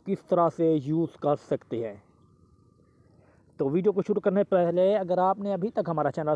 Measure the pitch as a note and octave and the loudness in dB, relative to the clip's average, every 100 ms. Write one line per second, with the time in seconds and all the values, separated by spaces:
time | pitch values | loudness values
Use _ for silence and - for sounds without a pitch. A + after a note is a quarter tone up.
0 | - G3 - E3+ E3+ - E3 D#3 C3+ D#3+ | -2 -8 -2 0 0 2 0 0 0 -2
1 | D#3+ - D3 D3 - C#3 - A#2 A2 G2+ | -2 -4 -4 -4 -4 -6 -6 -8 -8 -12
2 | _ _ _ _ _ _ _ _ _ _ | _ _ _ _ _ _ _ _ _ _
3 | _ _ _ _ _ - C3+ E3+ G3+ F#3+ | _ _ _ _ _ -4 0 2 2 0
4 | G3 G3 G3+ F#3+ G3 F#3 E3+ F3 F#3 G#3 | -2 0 2 0 2 2 2 2 2 2
5 | F3 F3+ F#3 G3+ G3+ F#3+ G#3+ - E3 D#3 | 0 0 2 0 -4 -4 -4 -4 -4 -2
6 | C#3+ E3 D3+ | -2 -2 -2